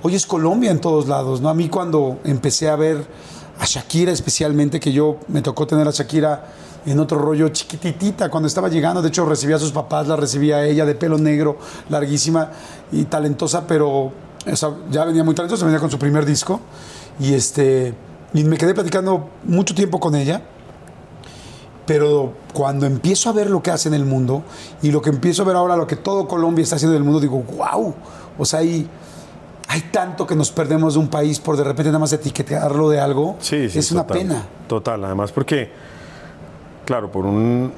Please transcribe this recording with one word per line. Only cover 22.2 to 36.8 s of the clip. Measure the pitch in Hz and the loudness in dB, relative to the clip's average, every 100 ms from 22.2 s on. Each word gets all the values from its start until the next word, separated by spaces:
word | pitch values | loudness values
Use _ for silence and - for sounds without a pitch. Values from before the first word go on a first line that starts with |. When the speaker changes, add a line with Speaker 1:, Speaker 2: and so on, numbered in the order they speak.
| 131 - - | 0 -6 -12
Speaker 1:
cuando | - 139 139 139 | -2 -2 0 0
empiezo | 135 160 190 233 | 2 2 2 2
a | |
ver | 214 202 | 0 2
lo | 190 | 0
que | 185 | 0
hace | 160 156 | -2 0
en | |
el | 151 139 | 0 2
mundo, | 131 127 135 156 - - - | 2 0 -2 -4 -16 -18 -2
y | 147 | 2
lo | 147 | 2
que | 151 | 2
empiezo | 139 175 175 | 2 2 2
a | 190 | 2
ver | 180 | 2
ahora, | 180 175 | 4 2
lo | 165 | 0
que | 151 | -4
todo | - 196 190 | -2 -2 0
Colombia | 180 165 165 | 0 2 2
está | 160 156 | 2 2
haciendo | 156 156 | 2 4
en | |
el | 143 | 4
mundo, | 151 | 4
digo, | 143 131 113 | 2 0 -4
"Guau", | - - - 226 - - - - - | -4 -2 -2 -2 -6 -14 -18 -18 -4
o | 147 | -2
sea, | 156 | 0
hay, | 165 165 147 - - - - - - - - | 0 0 -4 -10 -20 -20 -20 -20 -20 -18 -8
hay | 156 160 | -6 -2
tanto | 214 180 160 180 | -2 -2 -4 -2
que | 156 | 0
nos | 143 | 0
perdemos | - 147 156 160 147 | 0 0 2 4 4
de | |
un | 151 | 2
país | 156 151 147 | 2 0 0
por | - 147 | -2 0
de | |
repente | 135 127 156 | 0 2 2
nada | 156 | 2
más | 156 | 2
etiquetarlo | 151 147 - 143 151 147 143 156 | 0 -2 -4 -4 0 0 2 4
de | 147 | 4
algo, | 143 135 156 202 | 2 2 0 -2
Speaker 2:
Sí, | - 151 123 | -4 -2 0
sí, | 90 | -2
Speaker 1:
es | - | 0
una | 175 165 | 0 0
Speaker 2:
total, | 175 | -2
Speaker 1:
pena. | 185 139 98 - - | -2 -4 -6 -16 -4
Speaker 2:
total, | 113 113 110 98 | -4 -2 -4 -4
además | 95 101 | -2 -2
porque, | - 139 147 113 - - - - - - - - - - - | -2 0 0 -2 -10 -20 -20 -20 -20 -20 -20 -20 -20 -20 -16